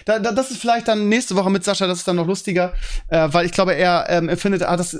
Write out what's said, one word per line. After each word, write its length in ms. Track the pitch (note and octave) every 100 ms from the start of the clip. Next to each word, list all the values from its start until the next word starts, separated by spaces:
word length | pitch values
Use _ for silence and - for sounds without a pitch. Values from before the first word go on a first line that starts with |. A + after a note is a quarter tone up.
da, 140 | - A3
da, 140 | A3
das 180 | A3+ C4
ist 100 | A#3+
vielleicht 280 | A#3 A#3 A#3
dann 200 | G#3+ G#3
nächste 280 | A3+ - F#3+
Woche 120 | G#3+
mit 120 | G3
Sascha, 240 | G3 G3 F#3
das 120 | F3
ist 100 | -
dann 80 | F3
noch 100 | E3
lustiger, 480 | F#3+ - F3+ F3+ - - - -
äh, 220 | E3 D#3+
weil 160 | E3 F3
ich 60 |
glaube, 220 | - F#3+
er, 320 | D3+ F3+ E3+ -
ähm, 200 | F3 E3
empfindet, 380 | F3 G3+ F#3+ E3+
hat 140 | F3
das 120 | F3